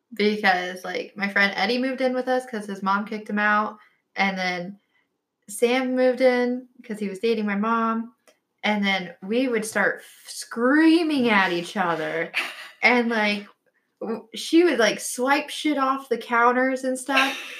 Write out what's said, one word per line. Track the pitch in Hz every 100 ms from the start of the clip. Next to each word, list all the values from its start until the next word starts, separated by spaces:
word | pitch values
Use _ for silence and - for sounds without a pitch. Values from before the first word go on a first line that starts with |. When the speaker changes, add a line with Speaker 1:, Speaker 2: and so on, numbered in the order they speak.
| _
Speaker 1:
Because, | 226 208 214 202 180 180 185 185
like, | 180 - 202
my | 202
friend | 202 202 185
Eddie | 196 247
moved | 262 254
in | 254
with | 254 254
us | 254 254
'cause | 214 202
his | 196
mom | 190 202 214
kicked | 214 214
him | 208
out. | 208 208 214 - _ _ _ -
And | 196 185
then | 180 180 180 202 _ _ _ _ _ _ -
Sam | - 240 262 254 254
moved | 254 247
in | 254 247 247 247 254 _
'cause | - 208
he | 196
was | 190
dating | 226 220 208
my | 202
mom. | 226 233 226 226 226 _ _ _ _ _
And | 202 208 196
then | 190 175 -
we | 190 240 262
would | 220 214
start | 208 180 -
f-, | - - -
screaming | - - 233 247 302 320 330 320 285 240
at | 208 185
each | 175 170 208
other. | 175 160 156 160 170 - - - - -
And, | 220 240 233
like, | 226 208 208 202 _ _ _ _ -
w-, | 202 226 -
she | 214 - 330
would, | 349 240
like, | 208 -
swipe | - - 262 294 294
shit | - 302 277
off | 269 269 -
the | 226
counters | - 233 240 247 262 254 262
and | 254
stuff. | - 269 277 -
Speaker 2:
<laughs> | -